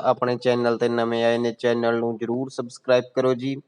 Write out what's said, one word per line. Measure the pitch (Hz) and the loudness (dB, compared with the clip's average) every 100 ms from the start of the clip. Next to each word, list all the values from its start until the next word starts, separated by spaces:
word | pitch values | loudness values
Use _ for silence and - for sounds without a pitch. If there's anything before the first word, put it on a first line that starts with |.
ਆਪਣੇ | 127 120 123 120 | 4 0 0 0
ਚੈਨਲ | 127 120 120 113 | 0 2 0 0
ਤੇ | 120 | 0
ਨਵੇਂ | 120 117 117 | 0 0 0
ਆਏ | 117 117 | 2 2
ਨੇ, | 120 | 0
ਚੈਨਲ | 117 120 117 117 117 | -2 0 0 0 0
ਨੂੰ | 117 110 | -2 -4
ਜ਼ਰੂਰ | 113 123 131 | -4 -4 -6
ਸਬਸਕ੍ਰਾਈਬ | - 120 - - 123 123 | -8 -10 -6 2 2 2
ਕਰੋ | 131 127 | 0 0
ਜੀ। | 123 135 131 | 0 -4 -8